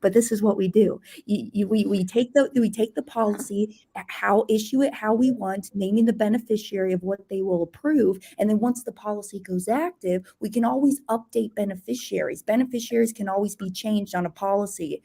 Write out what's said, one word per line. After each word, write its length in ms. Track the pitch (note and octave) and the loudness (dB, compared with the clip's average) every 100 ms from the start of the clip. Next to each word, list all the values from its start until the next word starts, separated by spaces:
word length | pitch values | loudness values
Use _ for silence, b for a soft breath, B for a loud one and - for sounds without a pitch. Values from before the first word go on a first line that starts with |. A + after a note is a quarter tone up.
but 120 | G3 | 4
this 200 | G3 A#3 | 2 2
is 100 | G#3+ | 2
what 140 | G#3 G3+ | 2 2
we 120 | F#3+ | 2
do. 320 | G#3+ G#3 - B B - | 4 4 2 B B -4
Y-, 240 | G#3 A#2 | -4 -2
y-, 100 | G3+ | -4
we, 220 | G3+ G#3+ G3 | 0 2 2
we 180 | G3+ | 0
take 280 | F#3 A#3 B3 | 0 0 2
the, 160 | C#4+ C#4 | 2 2
we 160 | C4 A3+ | 2 0
take 240 | - A3+ | 0 -2
the 80 | C4 | -2
policy, 760 | - A#3 A3 G#3 - G3+ G#3+ - _ - | -8 -2 0 0 -4 -2 -4 -4 _ -16
h-, 80 | F#3 | -14
how, 360 | - G3+ G3+ A3 | -4 2 2 4
issue 340 | A3 G#3+ C4 | 0 2 0
it 120 | C#4 | 0
how 200 | - G#3+ | 0 0
we 160 | A3+ C4 | 2 2
want, 400 | A#3+ F#3+ G3 F#3+ | 0 -4 -6 -6
naming 300 | G3+ F#3+ G#3+ | -4 0 4
the 80 | A3+ | 4
beneficiary 800 | A3+ G#3+ A#3 A#3 G#3+ - G3 F#3+ | 2 2 0 0 -4 -2 -4 -2
of 100 | F#3 | -2
what 260 | F#3 G3 G3 | -2 -6 -6
they 140 | G3 | -4
will 200 | F#3+ F3+ | -2 0
approve, 560 | E3+ - D4 D#4 G3+ F#3+ B B | -2 -4 0 4 4 0 B B
and 100 | G#3+ | 2
then 100 | G#3+ | 2
once 240 | A#3 B3 | 2 -2
the 80 | - | -6
policy 480 | - G#3+ G#3 G3+ G3+ | -10 -8 -8 -8 -14
goes 280 | F#3+ F3+ F3+ | -4 -4 0
active, 560 | B3 E4+ F4+ F#3 F3+ F#3 b | 0 -2 -4 -2 -2 -4 b
we 100 | A3 | -4
can 140 | A3 | 0
always 360 | A3+ B3+ C#4+ C#4 | 0 2 2 2
update 520 | - A3+ A#3 A#3 G#3+ | -2 -4 -2 -4 -4
beneficiaries. 880 | - G3+ F#3+ - A#3+ - F#3+ D3+ - | -2 -4 -4 -8 -8 -4 -4 -4 -6
Beneficiaries 680 | - A3 B3+ B3 A#3 A#3 A3+ | -2 0 0 -2 -2 2 2
can 160 | - G3 | 0 -4
always 280 | G3 G#3 - | -2 -2 -4
be 140 | F#3+ | -8
changed 440 | F#3 A3 G#3 G3+ | -6 -2 -2 0
on 120 | F3+ F3 | -4 -4
a 40 | |
policy. 720 | D#3+ G3 G3 G3+ G3 E3 D3+ | -4 0 0 0 -6 -8 -8